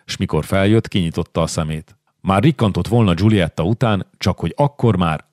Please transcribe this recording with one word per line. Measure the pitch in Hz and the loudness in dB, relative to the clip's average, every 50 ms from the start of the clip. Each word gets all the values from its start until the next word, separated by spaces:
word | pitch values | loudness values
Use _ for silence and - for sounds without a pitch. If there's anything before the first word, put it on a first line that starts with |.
| _ | _
s | - - | -12 -8
mikor | - 98 - - 78 73 | -6 -4 -4 -2 -4 -4
feljött, | - - 98 98 104 110 113 - - | -2 -2 0 2 2 2 2 0 0
kinyitotta | - 104 85 82 - 87 82 - - 90 82 | -2 -2 -2 -2 -2 -4 -6 -4 -4 -4 -2
a | |
szemét. | 80 - 85 80 76 78 78 - _ _ _ _ _ _ _ | -2 -2 -4 -4 -4 -6 -8 -10 _ _ _ _ _ _ _
Már | - 92 95 101 110 | -2 0 2 4 4
rikkantott | 160 151 - 117 101 90 87 85 - | 4 2 2 0 0 0 -2 -2 0
volna | 110 120 113 95 85 | 2 2 2 2 2
Giulietta | 80 101 110 110 98 85 80 - - 80 | 2 2 4 4 4 2 0 -2 -2 -2
után, | 90 117 - 123 110 104 95 - - _ - | -2 -2 0 0 0 0 -2 -4 -8 _ -6
csak | - 95 87 - | -4 -4 -4 -2
hogy | - 82 - | -4 -6 -2
akkor | - 143 139 - - - 117 98 | -2 -2 -2 -2 0 0 2 2
már | 90 87 82 78 73 - _ | 2 0 -2 -2 -4 -8 _